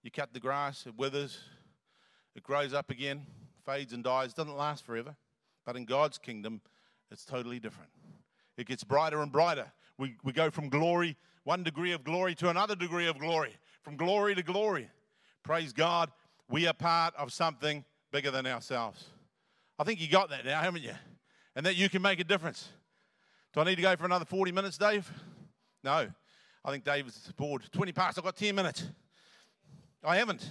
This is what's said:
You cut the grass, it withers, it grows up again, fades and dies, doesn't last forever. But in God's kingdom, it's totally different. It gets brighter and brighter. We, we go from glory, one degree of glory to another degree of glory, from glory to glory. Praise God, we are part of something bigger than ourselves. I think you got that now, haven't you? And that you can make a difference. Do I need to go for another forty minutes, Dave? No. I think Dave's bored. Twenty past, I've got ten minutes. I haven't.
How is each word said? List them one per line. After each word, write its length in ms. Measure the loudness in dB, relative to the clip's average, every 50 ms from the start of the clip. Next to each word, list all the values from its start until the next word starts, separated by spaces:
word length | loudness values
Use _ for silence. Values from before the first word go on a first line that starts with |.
You 80 | -16 -10
cut 220 | -8 -8 -8 -6
the 80 | -8 -6
grass, 440 | -2 -2 0 0 -2 -4 -6 -10 -14
it 100 | -16 -6
withers, 420 | -4 -4 -2 0 -2 -4 -4 -10 -16 -18 -20 -20 -20 _ _ _ _ _ _ _ _ _ _ _ _ _ _ _
it 80 | -20
grows 320 | -4 -2 0 0 0 0 -2
up 160 | -4 -4 -4
again, 360 | -8 -6 -6 -6 -6 -8 -10 -18 -20 -20 -20 -20 _ _ _
fades 280 | -6 -6 -6 -6 -8
and 100 | -10 -4
dies, 320 | -2 0 0 0 0 -2 -4
doesn't 220 | -8 -8 -6 -4
last 280 | -4 -2 -4 -4 -6 -8
forever. 300 | -6 -6 -6 -6 -8 -16 _ _ _ _ _ _ _ _ _ _
But 120 | -10 -8
in 80 | -8 -4
God's 340 | 0 2 2 2 2 0 -8
kingdom, 420 | -10 -10 -10 -8 -8 -8 -10 -10 _ _ _ _ _ _ _ _ _ _
it's 120 | -20 -20 -14
totally 360 | -8 -8 -6 -6 -6 -8 -8
different. 300 | -10 -12 -12 -14 -20 _ _ _ -20 -20 -20 -20 _ _ _ _ _ _ _
It 100 | -12 -8
gets 160 | -8 -8 -10
brighter 400 | -2 2 4 4 4 4 0 -2
and 80 | -2 2
brighter. 400 | 4 4 4 4 4 -2 -6 -10 _ _ _ _ _
We, 200 | -8 -8 -8 -8 -6 -6
we 80 | -2
go 180 | 2 2 2 2
from 180 | 2 -2 -4 0
glory, 480 | 2 2 4 4 4 4 2 0 -2 _ _ _ _ _ _
one 180 | -2 0 0
degree 300 | 0 -4 -4 -2 -2 -2
of 100 | -2 -2
glory 320 | -2 -2 0 2 2 0 0
to 120 | 2 2 2
another 260 | 4 4 2 2 0
degree 320 | -2 -2 -2 0 0 2
of 120 | 0 0 0
glory, 360 | -2 0 2 2 0 -2 -6 -16 _ _ -20 _
from 140 | _ -14 -4
glory 380 | 0 2 4 4 4 4 4 2
to 80 | 2
glory. 460 | 0 0 0 0 2 2 0 -2 -4 -8 _ _ _ _ _ _ _ _ _ _ -4
Praise 280 | -2 0 0 0 -2
God, 380 | 0 2 2 4 4 2 2 0 _ _ _ _ _ _ _ -2
we 180 | 0 2 2
are 80 | 2 2
part 400 | _ 2 4 4 4 4 2 0
of 180 | -4 -8 -6
something 520 | -2 0 0 0 0 0 -2 -2 -2 -2 -6 _ _ _ _ _
bigger 220 | -4 0 0 0
than 120 | 0 0 -2
ourselves. 600 | -2 -4 -4 -4 -4 -2 -2 -2 -4 -6 -12 -20 -20 -20 -20 _ _ _ _ _ _ _ _ _ _ _ -2
I 60 | -2
think 160 | -2 0 -2
you 80 | 2 6
got 220 | 6 6 6 4
that 140 | -2 -6 -2
now, 160 | -2 0 2
haven't 220 | 0 0 -2 -2
you? 120 | -8 -8 -10 -12 -16 -20 -20 _ _ _ _ _ _ _ _
And 100 | 0 0
that 120 | 2 4
you 120 | 4 4 4
can 140 | 4 4
make 160 | 4 4 4 2
a 60 | 2
difference. 440 | 0 0 0 0 -6 -8 -8 -14 -16 -18 -20 _ _ _ _ _ _ _ _ _ _ _ _ _ _
Do 80 | 0 2
I 40 | 2
need 120 | 2 2
to 60 | 4
go 120 | 4 4 4
for 80 | 4 2
another 200 | 2 2 0 0
forty 260 | -2 0 0 0 2
minutes, 280 | 0 -2 -2 -2 -2 2
Dave? 320 | 2 2 2 2 -2 -6 -14 -18 -18 -20 -20 -20 -20 -20 _ _ _ _ _ _ -2
No. 240 | 0 2 2 0 -2 -8 _ _ _ _ _ _ _ _ _ _
I 60 | -6
think 140 | -6 -4 -2
Dave's 480 | 0 0 0 -2 -6 -14 -16 -18 -18 -8
bored. 260 | -6 -4 -4 -4 -6 -6 -4
Twenty 220 | -2 -2 -2 0
past, 260 | 0 0 0 0 0 -2
I've 60 | -6
got 120 | -6 -4
ten 180 | -2 -2 0 2
minutes. 300 | 2 0 0 -2 -6 -10 -10 -12 _ _ _ _ _ _ _ -20 -20 _ _ _ _ _ -20 -20 -20 -20 _ _ _
I 140 | 0 2 4
haven't. 320 | 4 4 2 -2 -6 -6 -12